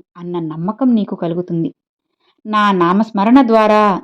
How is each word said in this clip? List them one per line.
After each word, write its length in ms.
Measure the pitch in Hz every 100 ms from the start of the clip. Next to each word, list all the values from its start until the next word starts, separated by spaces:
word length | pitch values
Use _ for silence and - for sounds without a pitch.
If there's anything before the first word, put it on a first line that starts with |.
| _ -
అన్న 220 | 175 175
నమ్మకం 560 | 160 160 175 214 262 233
నీకు 200 | 196 190
కలుగుతుంది. 580 | 170 170 175 170 160 - _ _ _ _ _ _ 220
నా 260 | 214 208
నామస్మరణ 680 | 190 170 190 220 202 202 262
ద్వారా 600 | 240 226 214 214 208 175